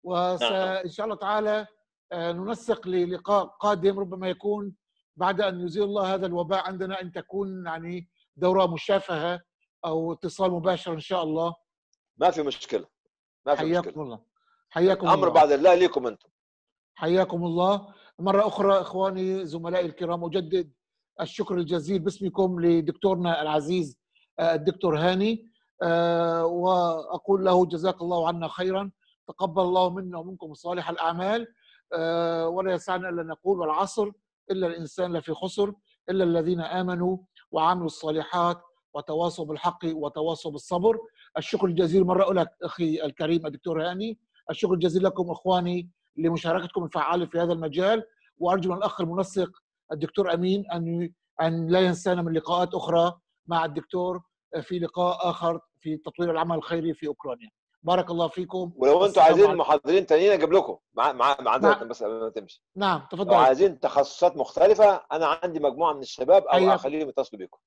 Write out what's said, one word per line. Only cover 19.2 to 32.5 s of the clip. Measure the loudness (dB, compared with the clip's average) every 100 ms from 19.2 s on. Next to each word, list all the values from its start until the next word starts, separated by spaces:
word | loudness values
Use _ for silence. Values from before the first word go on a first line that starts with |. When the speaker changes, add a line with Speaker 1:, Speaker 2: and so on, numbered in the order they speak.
| -4 -4 -6
Speaker 1:
زملائي | -8 -4 -2 -4
الكرام، | -6 -6 -4 -2
أجدد | -4 -2 -2 -4 _ _ _ _ -10
الشكر | -10 -6 -4 -2
الجزيل | -2 -4 -2 -2
باسمكم | -2 -4 -6 0 0 2
لدكتورنا | 2 2 0 0 0 0 0 -2
العزيز، | 0 0 0 -2 -4 -10 _ _ _ -2
آه، | 0
الدكتور | 2 0 0 0 2
هاني، | 2 2 0 -2 -8 _ _ _
آه، | 0 2 2 2 0 2 0
وأقول | 0 2 2 2 -2 -6 -10 0 2 6
له | 4 4
جزاك | 0 -2 -2
الله | -2 0 0
عنا | -2 -8
خيرا. | -4 -4 -4 -6 _ _ _ -20
تقبل | -6 -2 0
الله | 2 2 2
منا | 0 -10 -12
ومنكم | -12 -14 -16
صالح | -14 -8 -6 -6
الأعمال. | -4 -4 -2 -2 -2 -6 _ _ _ _
آه، | -4 -2 0 -2 -2
ولا | -2